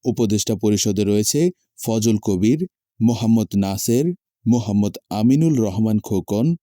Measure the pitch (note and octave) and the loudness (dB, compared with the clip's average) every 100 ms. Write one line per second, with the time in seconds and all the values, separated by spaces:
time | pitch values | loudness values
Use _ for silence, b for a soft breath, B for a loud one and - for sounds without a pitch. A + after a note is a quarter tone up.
0 | - A2 A2+ G#2 - G#2 G#2+ G#2 A2 G2 | -4 -2 0 0 -2 -2 0 0 0 0
1 | G2+ G#2 G#2+ D3 F3 - _ _ - A2+ | 0 0 0 0 0 -2 _ _ -4 0
2 | A2+ G#2+ - F#2+ G#2+ D3 F3+ _ _ _ | 2 0 0 0 2 0 -4 _ _ _
3 | A2 A2+ A2+ A2+ G#2+ G2 G2 G2 - A#2 | 0 2 2 2 2 -2 -2 -2 -2 0
4 | D#3+ F3+ _ _ A2+ A#2+ G#2+ G2+ G2+ - | -2 -4 _ _ 0 0 0 -2 -2 -4
5 | _ G#2 A2+ C#3+ E3 C#3+ G#2+ F#2+ A2 G#2+ | _ -2 2 2 2 2 0 -2 0 -2
6 | - G2 - G2+ A#2+ E3+ | -2 -4 -2 -2 -2 -2